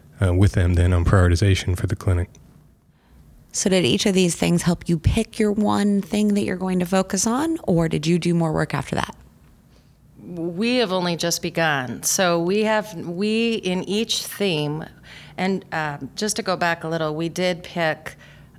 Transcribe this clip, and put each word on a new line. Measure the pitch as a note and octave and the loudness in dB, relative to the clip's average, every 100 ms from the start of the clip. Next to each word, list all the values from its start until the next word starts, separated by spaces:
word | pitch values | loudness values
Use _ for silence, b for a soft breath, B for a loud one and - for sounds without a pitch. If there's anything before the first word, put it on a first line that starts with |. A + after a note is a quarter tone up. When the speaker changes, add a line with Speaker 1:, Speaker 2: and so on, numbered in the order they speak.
| B - | B -2
Speaker 1:
uh, | F#2+ | 2
with | F2+ G2 | 4 4
them | - F2 | 4 4
then | F2 F2 | 4 4
on | F2+ | 4
prioritization | E2+ G2+ F2+ F2 G2+ F#2 - F2+ | 4 6 6 4 4 2 0 -2
for | F#2 | -2
the | |
clinic. | A2 - F2 E2+ - - - - _ _ b b b b - - | -2 0 0 -2 -10 -20 -20 -20 _ _ b b b b -20 -12
Speaker 2:
So | - G#3 | -4 0
did | F#3 | 2
each | C#3+ G3 A3 | 4 2 2
of | |
these | F#3 F3+ | 2 2
things | - F3 E3+ | 2 0 2
help | - E3+ - | 2 -2 -2
you | E3+ | 0
pick | - - A3 - | 2 0 -2 0
your | G#3+ | 0
one | G#3 G#3 G#3 G3+ G3+ | 2 0 2 2 0
thing | G3 G#3 G#3+ | 0 0 2
that | G3+ | 2
you're | G3+ F#3 | 0 -4
going | F#3+ F#3 | -2 -2
to | F3 | 0
focus | F#3+ F#3+ F#3+ A3 | 0 0 -2 0
on, | B3 D#4+ D#4+ | 0 -2 -2
or | - E3 E3 | 0 2 2
did | D#3+ D#3 | 0 0
you | F3 | 0
do | E3+ | 2
more | E3+ E3 | 0 0
work | D#3 D#3 | 0 -2
after | C#3 - D3 | -4 -4 -4
that? | - - - _ - - _ b b b _ - | -4 -10 -20 _ -20 -20 _ b b b _ -20
Speaker 3:
We | - F3 E3 E3+ A#3 B3+ | -14 -8 -6 -2 0 0
have | A3 | 0
only | F#3 F3 E3 | 0 -2 -2
just | E3+ E3 | -2 -2
begun. | F3 E3 E3 C#3+ B2+ A#2 | -4 0 0 0 -2 -6
So | - - F3+ E3+ | -2 0 2 2
we | E3+ G#3 | 0 0
have, | G#3+ G#3+ G#3 | 2 0 -2
we, | E3+ D3+ F3 G#3+ A3 A#3 | -8 -8 -4 -2 0 0
in | A3+ F#3 F3+ | -2 -2 -4
each | - G#3 A3+ - | -2 -2 -2 -4
theme, | - - G3+ D#3 D3 D#3 - - B B B - | -6 -4 -2 0 -2 -4 -10 -16 B B B -6
and, | F#3 F#3 - | -2 -2 -4
uh, | D#3+ D#3 C#3+ C3+ - | -6 -4 -6 -10 -6
just | G#3+ G#3+ | -4 -4
to | |
go | G3+ F3 | -4 -2
back | E3+ E3+ | 0 -2
a | D#3+ | -4
little, | D#3+ D#3 | -2 -2
we | D3+ E3+ | -4 -6
did | D#3+ F3+ F3 | -2 -2 -4
pick | E3+ F3 D#3+ D3 - - B B B | -6 -2 -2 -2 -10 -18 B B B